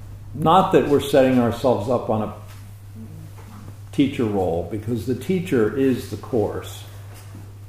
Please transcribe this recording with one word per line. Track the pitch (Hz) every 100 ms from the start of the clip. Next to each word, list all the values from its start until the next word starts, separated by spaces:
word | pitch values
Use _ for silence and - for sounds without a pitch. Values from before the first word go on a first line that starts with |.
| - - -
not | 143 156 185 185
that | 147 123
we're | 143
setting | - 143 131 127
ourselves | 117 110 135 107 107
up | 120 -
on | 110
a | 104 - - - - - - - - - - - - - - - -
teacher | - 135 -
role, | 110 98 87 85 85
because | 104 107 120 95
the |
teacher | 123 - 185 170 127 107
is | 120 135 117 -
the | 104
Course. | - 120 98 - - - - - - - - - - -